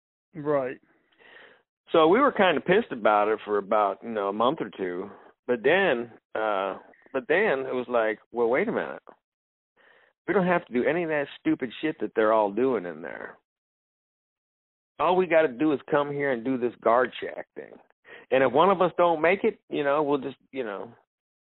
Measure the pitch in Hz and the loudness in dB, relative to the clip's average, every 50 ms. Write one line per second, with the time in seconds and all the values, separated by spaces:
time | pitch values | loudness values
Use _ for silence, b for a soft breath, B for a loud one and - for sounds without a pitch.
0 | _ _ _ _ _ _ _ 156 143 151 147 139 131 123 139 - b b b b | _ _ _ _ _ _ _ -10 -4 -2 -2 -2 -2 -4 -8 -12 b b b b
1 | b b b b b b b b b b b b b b _ _ _ - - 165 | b b b b b b b b b b b b b b _ _ _ 0 4 4
2 | 156 160 190 247 285 254 - - 196 180 156 127 - - 180 220 233 - 143 117 | 6 6 6 4 4 2 2 4 2 2 2 0 0 2 2 2 0 -2 -8 0
3 | 101 110 107 104 104 107 110 104 - 104 104 101 98 95 110 107 104 98 98 - | 2 4 4 4 4 2 0 -2 -2 -2 -2 -2 0 0 0 2 2 2 0 -4
4 | - 117 113 104 98 98 101 107 117 127 160 165 143 101 - - 95 90 87 90 | -8 -8 -6 -4 -4 -4 -2 0 0 0 0 -2 -6 -10 -8 -8 -8 -6 -6 -8
5 | 98 101 B B B B B _ _ - 123 113 107 135 170 196 196 175 131 117 | -10 -12 B B B B B _ _ -4 -4 0 2 2 2 2 2 0 0 -2
6 | 120 117 - - _ _ - 110 110 110 104 95 98 95 - - - - _ _ | -4 -8 -14 -20 _ _ -8 -4 -4 -2 -2 -2 -2 -4 -6 -8 -14 -20 _ _
7 | _ - - 135 123 - 151 185 220 202 143 135 131 131 127 127 120 123 123 117 | _ -8 -8 -8 -4 -2 0 0 0 0 0 -2 -4 -4 -6 -6 -6 -2 0 0
8 | 110 110 107 - _ _ - 120 120 113 123 151 202 233 156 104 80 67 - - | 0 0 -2 -6 _ _ -4 -2 0 0 0 0 -2 -2 -2 -4 -4 -6 -8 -14
9 | - - - _ _ _ _ _ _ _ _ _ _ _ b b b b b b | -16 -20 -20 _ _ _ _ _ _ _ _ _ _ _ b b b b b b
10 | b b b _ _ - 175 202 175 185 175 170 - - - 123 101 127 156 180 | b b b _ _ -2 0 2 2 2 0 0 -2 -2 -2 0 0 0 0 0
11 | 175 160 156 147 139 - - - - 160 156 - 135 113 - - - 156 156 - | -2 -2 -2 -4 -4 -6 -10 -6 -2 -2 -2 -2 -4 -8 -8 -6 -6 -6 -4 -4
12 | 107 101 - 113 110 107 110 110 107 101 101 110 127 135 123 101 87 87 80 78 | -8 -4 0 2 2 4 4 4 2 2 0 0 0 0 0 -2 -4 -6 -10 -12
13 | 82 67 53 52 - - - - _ _ _ _ _ _ _ _ _ _ _ _ | -12 -12 -12 -12 -14 -16 -16 -20 _ _ _ _ _ _ _ _ _ _ _ _
14 | _ _ _ _ _ _ _ _ _ _ _ _ _ _ _ _ _ _ _ - | _ _ _ _ _ _ _ _ _ _ _ _ _ _ _ _ _ _ _ -2
15 | 143 170 180 185 185 160 165 160 160 143 117 117 151 156 143 - - - 156 147 | 0 2 2 2 2 4 4 4 4 2 0 0 0 0 0 -2 -2 -2 0 0
16 | 143 147 143 143 143 139 127 113 113 131 131 120 123 117 107 - - 113 113 127 | 0 -2 -4 -4 -2 -2 -2 -2 -2 -4 -2 -2 -2 -4 -6 -2 0 2 4 4
17 | 127 107 - - 98 85 - - - - _ - 64 53 - - - _ _ _ | 2 0 -4 -8 -12 -10 -10 -12 -14 -14 _ -16 -16 -16 -20 -20 -20 _ _ _
18 | B B B B B B 123 135 135 123 113 147 170 196 196 170 185 165 - - | B B B B B B 2 2 2 4 4 4 4 4 4 2 0 0 2 2
19 | 175 175 165 151 156 170 196 196 - 220 - - _ _ 143 147 143 139 139 151 | 2 2 2 2 2 2 2 2 0 -2 -2 -4 _ _ -4 -2 0 0 0 0
20 | 156 139 147 139 123 139 127 - _ _ - 135 120 107 98 95 104 117 117 _ | 0 0 0 -2 -2 -6 -12 -14 _ _ -10 -8 -8 -8 -8 -10 -12 -14 -16 _
21 | _ _ _ _ _ _ _ _ _ | _ _ _ _ _ _ _ _ _